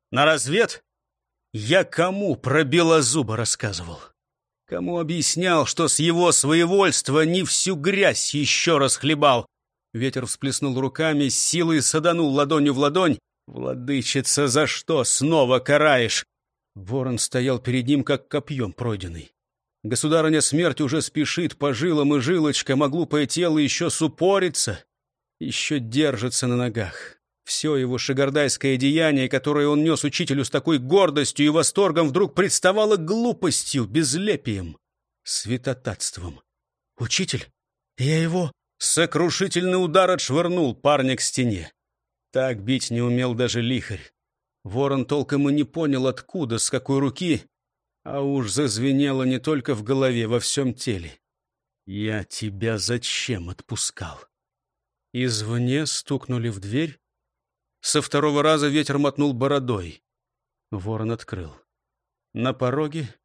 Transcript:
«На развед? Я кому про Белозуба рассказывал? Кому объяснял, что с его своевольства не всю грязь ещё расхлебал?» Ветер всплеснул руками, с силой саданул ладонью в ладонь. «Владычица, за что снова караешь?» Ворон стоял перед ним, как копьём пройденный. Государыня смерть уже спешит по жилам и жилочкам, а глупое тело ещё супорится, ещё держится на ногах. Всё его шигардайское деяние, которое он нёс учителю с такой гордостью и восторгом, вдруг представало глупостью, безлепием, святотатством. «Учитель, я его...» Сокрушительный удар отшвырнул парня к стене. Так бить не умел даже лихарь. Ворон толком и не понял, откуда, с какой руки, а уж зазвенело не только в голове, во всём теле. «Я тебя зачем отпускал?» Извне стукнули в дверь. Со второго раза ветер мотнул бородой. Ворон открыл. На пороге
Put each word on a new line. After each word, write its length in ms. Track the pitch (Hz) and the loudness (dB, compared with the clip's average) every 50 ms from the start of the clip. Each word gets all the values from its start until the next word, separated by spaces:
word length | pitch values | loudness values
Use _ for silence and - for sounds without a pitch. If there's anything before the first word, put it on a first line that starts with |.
| _ _ - | _ _ 0
«На 120 | 127 147 | 2 4
развед? 580 | 156 160 143 107 131 160 220 226 - - - - _ _ _ _ _ _ _ _ _ _ _ _ _ - | 4 2 2 0 0 0 0 0 0 -2 -10 -18 _ _ _ _ _ _ _ _ _ _ _ _ _ -10
Я 320 | 107 104 113 165 190 175 | -8 -2 2 4 2 2
кому 520 | - - - 165 185 190 202 208 185 131 | 2 0 0 0 0 0 -2 -2 -2 -2
про 280 | - - 123 131 156 156 | -2 -2 0 2 2 2
Белозуба 720 | 127 147 175 170 165 165 156 131 117 127 156 127 104 110 | 2 4 4 6 6 6 6 4 2 0 0 -2 -2 -2
рассказывал? 640 | 110 113 - - - - 107 95 82 85 85 82 - - - _ _ _ _ _ _ _ _ _ _ _ | -4 -2 -4 -4 -4 -4 -6 -6 -6 -10 -12 -14 -14 -18 -20 _ _ _ _ _ _ _ _ _ _ _
Кому 320 | _ - 180 - 175 175 170 | _ -8 -6 -4 -4 -4 -4
объяснял, 680 | 165 147 175 170 139 - - 156 180 185 170 156 131 | -4 -2 -2 -2 -2 -2 -2 0 0 2 2 2 2
что 220 | - - - 165 143 | 0 0 0 0 0
с 100 | - - | 2 2
его 340 | 156 170 170 170 180 170 131 | 2 2 4 4 4 4 4
своевольства 920 | - - 139 160 170 170 170 196 202 196 170 - - - - 139 156 160 | 4 4 4 4 4 4 4 4 4 4 4 2 0 -2 0 2 2 2
не 160 | 160 175 190 175 | 2 2 0 0
всю 320 | - - - - 185 190 | 0 -2 -2 0 -2 -2
грязь 580 | 147 143 180 185 196 196 160 117 - - - - | -2 0 0 2 4 4 2 2 2 -2 -2 -2
ещё 440 | 147 147 - - - - 170 165 139 | -2 0 0 0 0 2 2 2 4
расхлебал?» 680 | 139 127 - - - 147 156 147 147 143 127 117 - - _ _ _ _ _ _ _ _ - | 4 2 0 0 0 0 0 4 4 4 4 2 0 -6 _ _ _ _ _ _ _ _ -8
Ветер 320 | 110 127 135 - 131 123 | -4 -4 -4 -4 -4 -6
всплеснул 560 | - - - - 139 123 - 143 139 123 131 | -6 -6 -4 -4 -4 -2 -2 -2 -2 -2 -2
руками, 480 | 135 131 127 - 160 160 151 147 143 127 | -2 -2 -2 -2 0 0 2 2 2 0
с 100 | - - | 0 0
силой 440 | - - 160 170 170 165 165 151 127 | 0 0 0 0 2 2 2 2 2
саданул 500 | - - 156 151 175 170 170 165 143 135 | 2 0 2 2 2 2 2 2 2 2
ладонью 400 | 143 143 139 160 151 143 147 135 | 2 2 2 2 4 4 2 2
в 60 | 135 | 2
ладонь. 400 | 147 143 151 185 185 160 123 - - _ _ _ _ | 0 2 2 2 2 2 0 -2 -6 _ _ _ _
«Владычица, 1000 | - 127 123 127 131 131 127 123 131 143 135 117 - - 139 123 - - 143 147 131 | -16 -12 -10 -8 -8 -8 -6 -6 -4 -4 -2 -2 -2 -2 -2 0 0 0 0 2 2
за 180 | 117 147 151 | 2 2 2
что 380 | - - - - - 165 139 113 | 0 -2 -4 -4 -2 0 0 2
снова 540 | - - - 131 156 165 156 131 123 127 123 | 0 0 0 2 2 4 4 4 4 4 2
караешь?» 640 | 123 - 143 147 151 156 139 123 117 107 - - - - _ _ _ _ _ _ _ _ _ | 2 2 2 4 6 4 4 4 2 0 -2 -4 -6 -8 _ _ _ _ _ _ _ _ _
Ворон 440 | 101 95 92 127 139 127 131 120 107 | -18 -10 -6 -4 -4 -2 -2 -2 -2
стоял 400 | - - - 127 123 135 127 120 | -4 -2 -2 -2 0 0 -2 -2
перед 280 | 123 127 120 127 123 | -2 -2 -2 -2 0
ним, 180 | 131 147 139 131 | 2 2 2 2
как 240 | - 143 - - _ | 0 -2 -2 -2 _
копьём 440 | - 147 - - 147 131 117 95 - | -6 -6 -4 -4 -6 -4 -4 -6 -6
пройденный. 600 | - 113 117 107 98 90 87 82 82 - - _ _ _ _ _ _ _ _ _ _ - | -6 -6 -6 -4 -6 -8 -10 -12 -14 -16 -18 _ _ _ _ _ _ _ _ _ _ -6
Государыня 580 | 107 123 - - 151 160 160 156 156 156 151 | -4 -4 -2 2 2 4 4 4 4 4 2
смерть 400 | 135 - 139 156 175 160 127 - | 2 2 2 2 2 0 0 0
уже 200 | 151 127 147 156 | -2 0 0 -2
спешит 560 | - - - 151 147 - - 175 175 156 - - | -2 -2 -2 -2 -2 -2 -2 -2 -4 -4 -4 -2
по 140 | 143 143 131 | -2 -2 0
жилам 420 | 110 151 - 160 147 143 143 147 | 0 0 2 2 2 4 4 2
и 60 | 143 | 2
жилочкам, 640 | 117 147 185 175 156 147 131 - - - 135 135 151 | 2 0 0 2 2 0 0 -2 -2 0 2 2 2
а 60 | 139 | 2
глупое 380 | 143 175 160 - 147 151 147 | 0 -2 -2 0 0 0 0
тело 320 | - - 160 180 170 156 151 | 0 0 0 0 2 2 2
ещё 300 | 147 127 - - 170 170 | 2 2 0 -2 -2 -2
супорится, 960 | - - 160 147 - - 165 185 196 196 185 175 170 - - 117 92 - - _ _ _ _ _ _ _ _ _ _ _ | 0 0 0 -2 0 2 2 4 4 4 2 0 -2 -2 -4 -4 -6 -8 -12 _ _ _ _ _ _ _ _ _ _ _
ещё 380 | 80 - - - - - 156 139 | -8 -6 -6 -4 -4 -2 -2 -4
держится 680 | 117 113 117 143 156 143 123 101 113 123 - - 135 | -4 -2 0 2 2 2 0 -2 -4 -4 -2 -2 -2
на 100 | 123 123 | 0 0
ногах. 640 | 123 123 123 110 117 101 85 - - - - - _ _ _ _ _ _ | 0 -2 -2 -2 -4 -4 -4 -8 -12 -16 -18 -20 _ _ _ _ _ _
Всё 320 | - - - - 156 147 | -8 -6 -4 -2 0 0
его 200 | 135 127 123 127 | 0 0 0 -2
шигардайское 800 | 123 - - 135 135 139 135 139 151 143 127 - - - 135 135 | -4 -2 -2 0 0 0 2 2 2 2 0 0 0 0 0 0
деяние, 520 | 123 135 139 147 165 170 156 143 135 131 123 | 2 2 2 2 4 2 4 2 2 2 0
которое 400 | - 131 131 147 147 147 143 147 | 0 -2 0 0 0 2 2 2
он 160 | 147 147 156 | 2 2 2
нёс 180 | 165 156 - - | 2 2 0 0
учителю 420 | 143 - - 170 - 135 139 135 | -2 -2 -2 -2 0 0 -2 -2
с 60 | - | -2
такой 300 | - 143 - 165 160 135 | -2 -2 0 0 0 0
гордостью 680 | 123 131 170 202 190 160 143 147 135 - - - 147 | 2 4 4 6 6 6 4 0 0 0 0 2 2
и 40 | 151 | 4
восторгом, 580 | 151 165 147 - - 190 202 180 151 170 165 143 | 4 4 2 2 2 2 2 2 4 2 2 2
вдруг 260 | 127 185 202 - - | 2 2 0 2 2
представало 640 | 175 196 190 - - - 180 196 214 214 214 208 | 0 0 2 0 2 2 2 4 4 4 4 2
глупостью, 880 | 175 156 160 208 226 233 247 - - 147 147 - - - - - 135 113 | 0 0 -2 -2 0 0 0 0 0 0 0 0 -2 -4 -2 -2 -2 -2
безлепием, 920 | 95 107 160 160 123 135 175 196 214 175 - - 123 104 95 87 82 73 - _ _ _ _ _ _ _ _ _ | 0 0 0 0 0 -2 -2 0 -2 -2 -2 -2 -4 -4 -4 -6 -10 -12 -16 _ _ _ _ _ _ _ _ _
святотатством. 1200 | - - - - 101 123 123 127 143 123 - - - 92 - - - - 92 87 85 69 65 _ _ _ _ _ _ _ _ _ _ _ - | -8 -8 -6 -4 -4 -6 -4 -4 -6 -6 -6 -6 -8 -8 -6 -8 -8 -8 -10 -12 -12 -12 -14 _ _ _ _ _ _ _ _ _ _ _ -8
«Учитель, 500 | 120 117 - - 190 - - 127 - - _ _ _ _ _ _ _ _ _ | -6 -4 -2 -2 -2 -4 -6 -8 -8 -12 _ _ _ _ _ _ _ _ _
я 240 | - 127 143 156 160 | -4 -2 0 0 0
его...» 300 | 165 165 165 185 175 135 - _ _ _ _ _ | 0 0 -2 -2 -4 -4 -8 _ _ _ _ _
Сокрушительный 1040 | - - - 156 170 - - 151 175 170 - - 190 190 - 175 180 185 180 185 185 | -4 0 2 2 0 2 2 0 0 2 0 0 -2 -2 0 -2 0 0 0 0 0
удар 280 | 165 151 190 185 180 | 4 4 4 4 4
отшвырнул 640 | 185 160 - - 131 160 175 170 180 180 160 127 110 | 2 0 -2 -2 0 0 0 0 0 0 0 0 -2
парня 420 | - - 143 147 139 131 131 127 | 0 2 2 2 4 2 0 0
к 40 | - | -2
стене. 520 | - - - 135 127 117 104 87 80 - - _ _ _ _ _ _ _ _ _ _ _ - | -2 -4 -2 0 0 0 0 -2 -6 -12 -16 _ _ _ _ _ _ _ _ _ _ _ -2
Так 280 | 131 131 131 120 101 95 | -2 0 0 -2 -4 -4
бить 280 | 113 135 123 - - | -2 -2 -2 -2 -4
не 100 | 117 120 | -2 -2
умел 340 | 120 120 120 123 127 127 120 | 0 0 0 0 0 -2 0
даже 280 | 117 127 113 117 120 117 | -2 -2 0 0 -2 -2
лихарь. 500 | 120 127 120 - - 101 - - - _ _ _ _ _ _ _ _ _ _ _ | 0 -2 -2 -4 -6 -10 -12 -12 -18 _ _ _ _ _ _ _ _ _ _ _
Ворон 420 | - 98 127 139 139 139 135 120 | -8 -4 -2 0 0 0 -2 0
толком 420 | 120 143 147 139 143 143 139 143 139 | 0 -2 -2 0 0 0 0 2 2
и 40 | 143 | 2
не 100 | 147 139 | 2 0
понял, 460 | 120 - 165 160 147 139 131 127 131 | -2 -2 -2 -2 0 0 0 0 0
откуда, 500 | 123 - - - - 185 147 113 117 110 | -2 -4 -10 -10 -6 -6 -4 -2 -2 -2
с 100 | - - | -2 -2
какой 300 | - 123 - - 139 135 | -2 -4 -2 0 0 0
руки, 480 | 139 139 135 - 180 170 147 - - _ _ _ _ _ _ _ _ _ _ _ _ | 0 0 -2 -2 -2 -2 -2 -2 -4 _ _ _ _ _ _ _ _ _ _ _ _
а 180 | - - 143 | -8 -6 -4
уж 300 | 139 139 139 135 120 104 | -2 -2 -2 -2 -2 -2
зазвенело 720 | 101 139 151 127 101 110 127 139 135 139 143 139 135 131 131 | -2 0 0 0 0 0 0 2 2 2 2 2 0 0 0
не 160 | 131 131 123 | 0 -2 0
только 360 | - 156 156 139 120 - 131 | -2 -2 -2 -2 -2 -2 -4
в 100 | 107 104 | -4 -2
голове, 420 | 117 139 135 131 131 120 117 113 | -2 0 2 2 2 0 0 0
во 140 | 107 120 120 | 0 0 -2
всём 340 | - - - 139 135 123 117 | 0 -2 -2 -2 -2 -2 -4
теле. 460 | - - 127 104 90 82 78 - _ _ _ _ _ _ _ _ _ _ _ _ _ _ | -4 -4 -6 -4 -6 -8 -12 -16 _ _ _ _ _ _ _ _ _ _ _ _ _ _
«Я 380 | 95 95 101 104 107 110 104 90 | -12 -8 -6 -6 -4 -4 -6 -8
тебя 520 | - - - 110 107 98 98 113 113 113 101 | -8 -10 -10 -8 -8 -8 -4 -4 -4 -2 -2
зачем 720 | 80 90 120 120 - - - - - - 117 92 85 87 | -2 -4 -4 -4 -4 -4 -6 -4 -4 -4 -6 -6 -6 -10
отпускал?» 720 | - - - - 117 - - - - - - 80 - - - _ _ _ _ _ _ _ _ _ _ _ _ _ _ _ _ _ - | -12 -14 -12 -10 -8 -6 -6 -6 -6 -8 -12 -12 -12 -16 -20 _ _ _ _ _ _ _ _ _ _ _ _ _ _ _ _ _ -6
Извне 720 | 120 127 123 113 104 107 110 117 120 123 123 131 151 156 | -2 -2 -2 -2 -2 -4 -2 -2 0 0 0 0 0 -2
стукнули 640 | 139 - - - - 143 131 - - 127 120 113 117 | -2 -4 -6 -4 -4 -4 -4 -4 -4 -4 -4 -4 -4
в 100 | 104 98 | -6 -8
дверь. 400 | 95 101 117 143 165 156 - - _ _ _ _ _ _ _ _ _ _ _ _ _ _ _ _ | -8 -4 -4 -2 -2 -4 -6 -12 _ _ _ _ _ _ _ _ _ _ _ _ _ _ _ _
Со 220 | - - - 151 143 | -6 -2 -2 -2 -2
второго 400 | - - 143 151 151 143 147 147 | 0 0 2 2 2 2 2 4
раза 240 | 156 160 147 147 | 4 4 4 2
ветер 320 | 147 143 156 147 - 139 139 | 2 2 2 0 0 0 0
мотнул 340 | 143 139 - - 143 147 131 | 0 0 2 2 0 0 0
бородой. 680 | 117 131 139 143 139 127 123 117 98 87 82 - - _ _ _ _ _ _ _ _ _ _ _ _ _ _ 110 | 0 0 0 0 0 0 -2 -2 -4 -4 -8 -14 -18 _ _ _ _ _ _ _ _ _ _ _ _ _ _ -10
Ворон 400 | 98 87 107 110 107 110 113 117 | -8 -6 -4 -4 -4 -4 -4 -4
открыл. 420 | 110 - - 110 92 85 76 69 - _ _ _ _ _ _ _ _ _ _ _ _ _ _ - | -6 -8 -12 -12 -12 -12 -14 -16 -20 _ _ _ _ _ _ _ _ _ _ _ _ _ _ -6
На 180 | 110 120 131 123 | -4 -4 -2 -2
пороге 640 | 131 131 123 131 151 156 147 151 160 143 107 - _ | -2 -2 -2 0 -2 -2 -4 -4 -6 -8 -8 -12 _